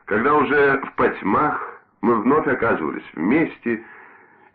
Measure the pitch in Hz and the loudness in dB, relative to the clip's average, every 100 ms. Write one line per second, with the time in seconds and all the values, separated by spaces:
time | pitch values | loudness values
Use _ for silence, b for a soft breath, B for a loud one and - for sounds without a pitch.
0 | - 107 131 151 123 147 143 139 - - | -4 0 2 2 2 4 2 2 -4 -2
1 | 123 - 92 117 147 - - - _ - | -2 0 -2 0 0 -4 -8 -16 _ -4
2 | 113 117 110 151 151 120 113 92 76 - | 0 2 2 2 2 -2 -2 -2 -4 -8
3 | - - 87 147 147 - 120 110 B B | -12 -4 0 2 0 -4 -6 -6 B B
4 | B B B B B | B B B B B